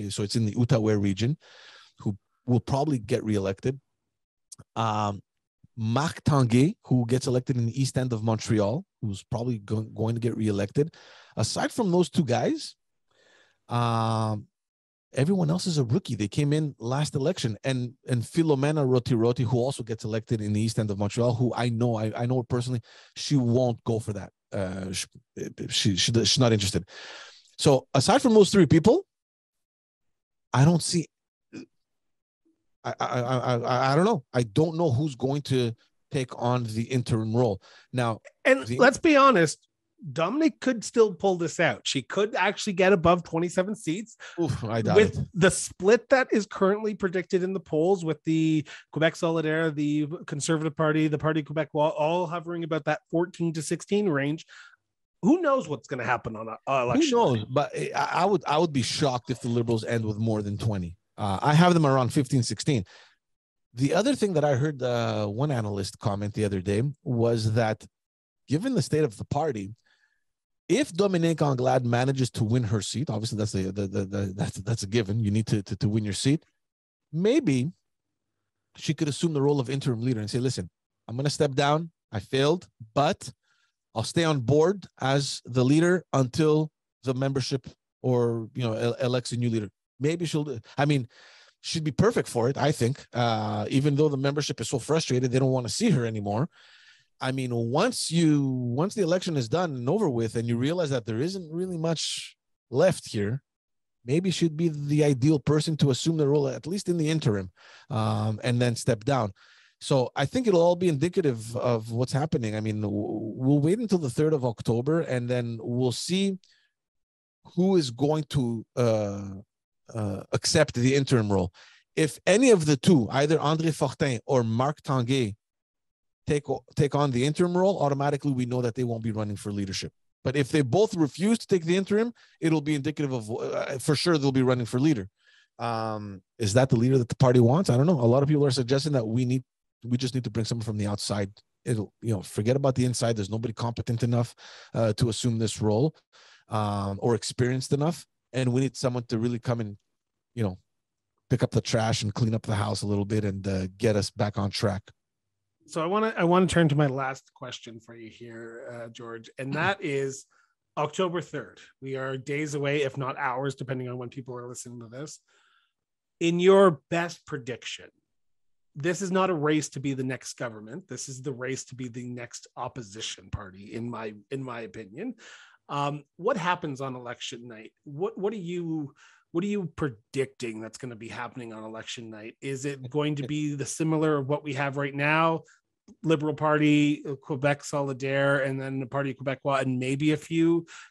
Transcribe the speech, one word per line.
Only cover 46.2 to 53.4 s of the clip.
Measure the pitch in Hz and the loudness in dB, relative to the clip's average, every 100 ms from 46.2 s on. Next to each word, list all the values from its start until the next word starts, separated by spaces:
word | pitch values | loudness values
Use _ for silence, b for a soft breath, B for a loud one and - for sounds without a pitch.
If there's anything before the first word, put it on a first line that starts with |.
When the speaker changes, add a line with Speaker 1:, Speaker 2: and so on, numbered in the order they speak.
| 254 | 4
Speaker 2:
is | 226 202 | 0 -2
currently | - 190 208 214 | 0 2 2 -2
predicted | 202 196 185 170 185 | -4 -2 -4 -2 -2
in | 185 | -2
the | 190 | -4
polls, | - 156 170 196 160 | -4 0 2 2 0
with | 151 | -4
the | - 160 160 156 147 B B | -2 2 2 0 -2 B B
Quebec | 151 160 - | 0 0 2
Solidaire, | 170 165 156 156 165 | -2 0 0 0 0
the | 147 147 147 147 165 - | -2 -2 -2 -2 -6 -10
Conservative | 147 - 160 156 147 | -6 -2 -2 -2 0
Party, | 156 156 156 | 0 2 0
the | 147 | 0
Parti | 151 156 | 0 -2
Québécois, | 143 151 151 151 151 151 | -2 -4 -4 0 0 0
all | 151 175 170 | 0 0 -2
hovering | 170 165 170 | -6 -8 -8
about | 165 156 - | -4 -2 -2
that | 151 - | -4 -2
fourteen | 165 180 - | -2 -2 -2